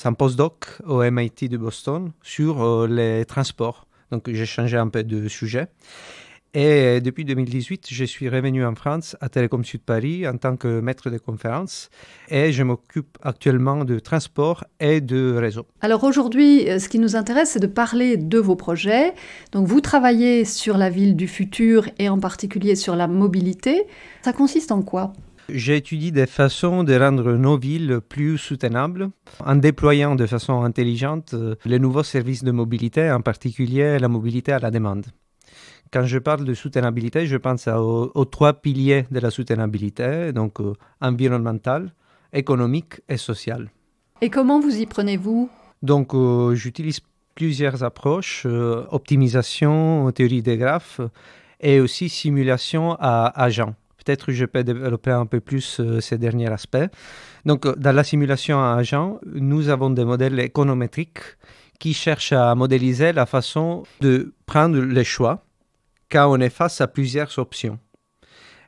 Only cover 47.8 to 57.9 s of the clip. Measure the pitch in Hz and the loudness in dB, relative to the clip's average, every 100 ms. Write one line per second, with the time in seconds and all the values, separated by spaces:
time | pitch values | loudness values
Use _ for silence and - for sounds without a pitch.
47.8 | 123 - 139 170 185 - 127 120 120 117 | -6 -4 -2 -2 -4 -6 -4 -2 0 -2
48.8 | 131 143 - 143 127 123 120 - 147 156 | -4 -6 0 2 4 2 -2 0 2 2
49.8 | 160 160 131 123 123 123 117 113 127 165 | 2 2 0 2 2 2 0 0 0 -2
50.8 | - - 117 - - - _ _ 147 139 | -6 -10 -10 -10 -20 -20 _ _ 4 4
51.8 | 127 - 175 - 156 143 131 127 - 160 | 4 0 -6 -4 0 0 2 0 -2 -2
52.8 | 165 165 139 117 117 - 123 110 110 107 | -2 -2 0 2 0 2 0 0 -4 -6
53.8 | _ _ - 139 - 123 123 131 123 120 | _ _ -4 -4 -2 -2 -2 -2 -2 -4
54.8 | 131 117 - 123 113 120 - 135 - - | -4 -4 0 -2 0 -4 -4 -6 -6 -6
55.8 | 117 113 - 117 117 120 117 107 - 131 | -2 -2 -2 -2 -2 -2 -2 -4 -4 -2
56.8 | 180 - - - - - 147 143 143 131 | -2 -6 -20 -20 -20 -6 0 2 0 0
57.8 | 139 | 4